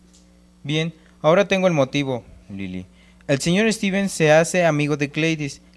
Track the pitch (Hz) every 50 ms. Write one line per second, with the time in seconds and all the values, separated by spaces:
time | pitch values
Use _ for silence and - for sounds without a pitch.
0 | _ _ _ - - _ _ _ _ _ _ _ - 139 151 156 160 170 - -
1 | - - - - - 151 165 190 202 180 196 190 185 185 170 151 135 127 - 143
2 | 143 135 131 117 107 - - - - - 101 98 98 92 90 92 90 - _ _
3 | _ - _ _ _ - 143 131 - 170 175 190 220 226 208 - - 196 185 196
4 | 196 190 - - 160 151 151 160 170 - - 185 175 165 151 147 147 143 151 143
5 | 147 143 - 156 156 165 160 151 151 139 - - _ _ _